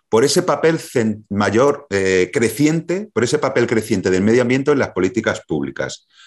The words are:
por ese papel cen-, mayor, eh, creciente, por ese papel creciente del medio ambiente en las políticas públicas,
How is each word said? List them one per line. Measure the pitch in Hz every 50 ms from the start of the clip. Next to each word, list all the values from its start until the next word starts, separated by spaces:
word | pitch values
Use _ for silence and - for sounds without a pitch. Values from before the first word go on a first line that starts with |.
| _ _
por | - 110 127
ese | 143 - 185
papel | 175 170 147 143 - 160 170 160
cen-, | - - - 131 113 110 107 107 - -
mayor, | 101 98 104 98 95 113 131 143 143 - - -
eh, | 98 98 95 95 92 92 90 90 -
creciente, | - 117 107 - - 143 151 160 165 160 - 170 190 214 214 -
por | 220 214
ese | - - 147
papel | - 135 - 131 120 -
creciente | 120 110 104 - 113 95 87 98
del | 92 92 98
medio | 107 113 123
ambiente | 123 120 127 135 139 143
en | 147 135
las | 107 -
políticas | - 95 90 95 - 110 113 113 98 - -
públicas, | - 80 76 69 67 67 - 67 67 - - _ _ _ _ -